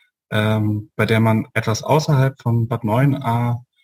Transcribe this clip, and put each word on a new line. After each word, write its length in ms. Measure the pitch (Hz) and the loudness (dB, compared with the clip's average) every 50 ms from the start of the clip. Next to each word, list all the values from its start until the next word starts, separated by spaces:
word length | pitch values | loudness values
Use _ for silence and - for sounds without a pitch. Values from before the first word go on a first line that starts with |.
| _ _ _ _ _ - | _ _ _ _ _ -6
ähm, 580 | - 110 107 110 110 107 107 107 107 104 104 - _ - | -2 0 0 0 0 0 0 0 -2 -4 -6 -8 _ -2
bei 80 | 110 | 0
der 160 | 98 113 110 | 2 2 2
man 260 | 113 113 113 110 - - - | 2 2 2 0 -2 -4 -6
etwas 280 | 113 - - 110 - | -6 -4 -4 -4 -4
außerhalb 600 | - - 127 156 151 - 151 131 131 135 127 - | -2 0 0 0 2 2 2 2 2 0 -2 -4
von 260 | - 120 117 117 117 113 | -2 -2 0 0 0 -2
Bad 160 | 123 113 - | -4 -4 -2
Neuenahr, 800 | 107 107 123 135 143 131 - 135 117 117 120 120 120 120 117 - _ _ _ | -2 0 2 2 2 0 0 -2 -2 -2 0 0 -2 -2 -4 -8 _ _ _